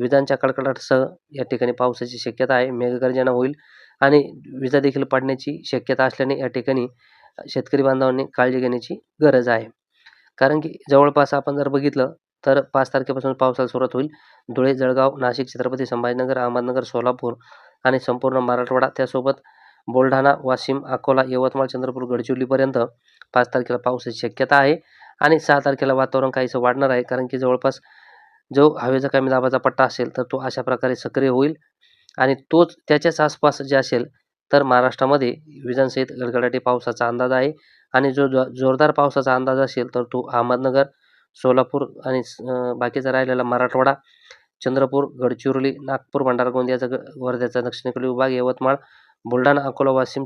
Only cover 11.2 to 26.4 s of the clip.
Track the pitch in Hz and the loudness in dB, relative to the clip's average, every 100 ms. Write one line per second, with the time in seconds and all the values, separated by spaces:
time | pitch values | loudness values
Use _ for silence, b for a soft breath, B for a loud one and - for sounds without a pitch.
11.2 | 143 143 143 143 139 139 143 135 127 - | 2 0 -2 -4 -2 0 0 0 -2 -6
12.2 | _ _ - 135 135 139 131 135 131 135 | _ _ 2 2 2 0 0 -2 -2 -4
13.2 | 135 131 131 123 127 127 127 127 151 b | -4 0 0 0 -2 -2 -2 -2 -4 b
14.2 | b b b 120 131 131 127 127 135 135 | b b b 0 0 2 0 2 2 2
15.2 | 127 123 127 123 123 131 127 120 120 123 | -2 -2 -6 -6 -4 -4 -4 -4 -2 -2
16.2 | 127 131 123 123 123 127 120 120 120 127 | -2 -2 -2 -2 -2 -4 -4 -2 -2 -2
17.2 | 123 117 b b b b 131 131 131 123 | -4 -8 b b b b 0 0 0 -2
18.2 | 131 131 123 123 123 127 131 - 131 135 | -2 0 0 -2 0 0 0 -2 -4 -2
19.2 | 131 135 _ b b b - 123 131 135 | -2 -4 _ b b b -4 2 2 4
20.2 | 139 143 135 127 - 135 135 127 - 131 | 2 2 0 -4 -2 -6 -4 -4 0 0
21.2 | 131 127 131 135 131 127 127 127 123 123 | 0 0 -2 0 -4 -4 -6 -6 -4 -4
22.2 | 120 127 131 131 135 131 117 _ b b | -4 -4 0 2 2 0 -2 _ b b
23.2 | _ 131 120 131 120 120 123 127 123 113 | _ 0 0 -2 -4 -4 -2 -4 -8 -8
24.2 | 120 113 131 143 139 175 b b b b | -8 -4 2 4 4 2 b b b b
25.2 | 147 156 160 143 139 139 135 131 131 135 | 2 4 4 2 2 0 0 0 0 0
26.2 | 131 127 | 0 0